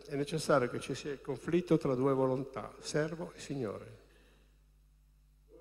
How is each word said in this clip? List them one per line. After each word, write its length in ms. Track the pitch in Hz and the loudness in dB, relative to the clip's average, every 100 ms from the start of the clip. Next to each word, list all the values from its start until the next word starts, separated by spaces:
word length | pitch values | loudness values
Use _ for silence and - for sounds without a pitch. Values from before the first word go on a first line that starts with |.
| - | -8
è 80 | 139 | -4
necessario 520 | 143 156 160 143 123 | -2 -2 4 4 4
che 120 | 139 | -2
ci 140 | - | -6
sia 180 | 135 151 | -6 -6
il 80 | 139 | -8
conflitto 560 | - 123 - 175 175 160 | -6 -8 0 0 4 4
tra 180 | 143 | 4
due 180 | 127 139 | 2 4
volontà, 600 | 131 131 131 135 107 110 - | 4 4 2 -2 -8 -10 -10
servo 520 | - 151 160 165 - | -4 -2 0 -4 -10
e 60 | - | -10
signore. 640 | - 143 107 92 110 117 - - - _ _ _ _ _ _ _ _ _ _ _ _ - | -8 -4 -4 -6 -10 -18 -20 -20 -20 _ _ _ _ _ _ _ _ _ _ _ _ -6